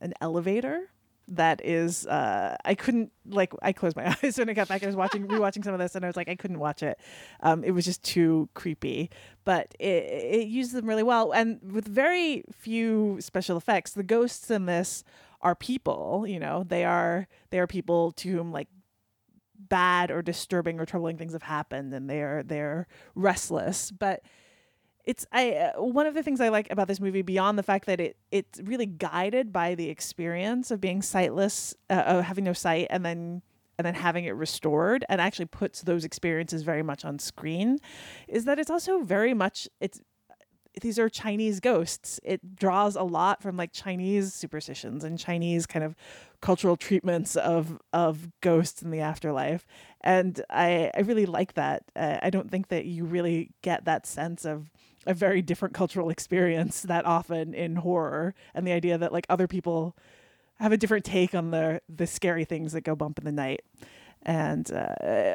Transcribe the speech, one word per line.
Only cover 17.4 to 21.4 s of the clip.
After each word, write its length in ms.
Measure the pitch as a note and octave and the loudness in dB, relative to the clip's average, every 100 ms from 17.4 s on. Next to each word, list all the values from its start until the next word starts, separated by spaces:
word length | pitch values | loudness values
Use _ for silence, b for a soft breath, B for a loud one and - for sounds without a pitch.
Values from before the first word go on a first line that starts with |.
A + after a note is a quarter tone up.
| b | b
they 80 | F3+ | 0
are 80 | F3+ | 0
people 460 | F#3 E3+ E3+ E3+ | -2 2 2 2
to 180 | - F3+ | 0 -4
whom, 220 | F3+ E3+ | -4 -4
like, 160 | D#3 D3 F#3+ _ _ _ _ _ _ _ - | -6 -10 _ _ _ _ _ _ _ _ -16
bad 520 | G3 F#3 F3+ F3+ F3 | 0 4 6 4 2
or 120 | D3 | 0
disturbing 580 | E3+ F3 - F3+ E3+ E3 | -2 -4 -2 0 0 -2
or 60 | D#3+ | -4
troubling 300 | F3+ E3 D#3+ | -2 -2 -4
things 160 | E3 | -8
have 100 | D#3+ | -10